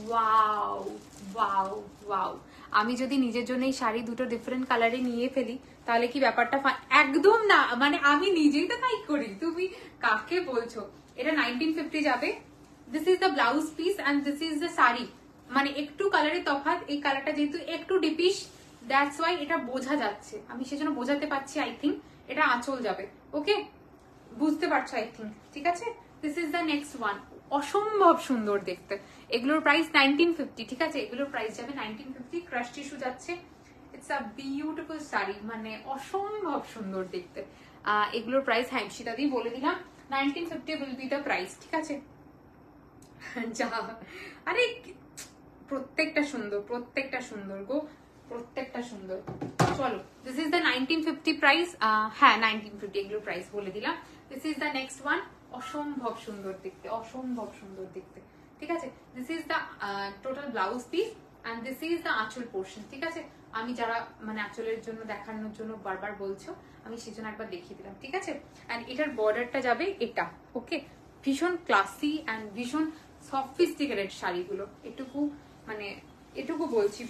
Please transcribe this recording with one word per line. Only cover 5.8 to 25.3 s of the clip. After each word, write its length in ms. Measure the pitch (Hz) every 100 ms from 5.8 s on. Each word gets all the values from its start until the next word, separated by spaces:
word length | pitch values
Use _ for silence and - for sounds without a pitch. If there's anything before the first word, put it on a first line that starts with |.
| -
তাহলে 200 | 233 240
কি 60 | 277 247
ব্যাপারটা 320 | 226 233 277
ফা-, 200 | 277 - - 269
একদম 360 | 285 285 370 453 415
না, 220 | 330 240 240
মানে, 140 | 285 349 285
আমি 160 | 294 381 339
নিজেই 260 | 294 285 370
তো 40 | 480
তাই 140 | 508 440 -
করি, 180 | 285 214 196
তুমি 220 | 330 330 370 - - -
কাকে 340 | 240 208 - 359 262
বলছো? 300 | 233 226 226 196 - - -
এটা 120 | 285 302
নাইনটিন 300 | 240 247 311 320
ফিফটি 220 | 294 302 294
যাবে। 200 | 247 320 - - - - - -
This 120 | 302 339
is 60 | 359
the 80 | 370 269
blouse 340 | 233 285 320 -
piece 220 | 349 403 277
and 100 | 285 285
this 120 | 285 320
is 80 | 302
the 60 | 339 339
শাড়ি, 280 | 247 247 - - - - - 262
মানে, 140 | 285 285
একটু 220 | 294 - 403
কালারে 260 | - 302 349 311
তফাৎ, 320 | 285 320 349 -
এই 40 | 285 285
কালারটা 260 | 269 302 294
যেহেতু 200 | 294 339 311 320
একটু 160 | - 381 311
deepish, 300 | 320 359 392 - - - - 233
that's 260 | 269 285 302
why 100 | 330 359
এটা 140 | 285 320 240
বোঝা 260 | 262 254 285
যাচ্ছে, 320 | 214 196 - 208 -
আমি 120 | 240 262
সেজন্য 220 | 285 294 247
বোঝাতে 260 | 247 285 294
পারছি, 220 | 277 - - 240
I 20 | -
think 140 | 285 403 - - -
এটা 120 | 285 294
আঁচল 240 | 240 277 262 214
যাবে, 180 | 190 196 - - 294
ওকে, 180 | 302 415 - - - - - - - 233
বুঝতে 240 | 302 - 339
পারছো, 200 | 277 - 240
I 40 | 226 -
think, 160 | 214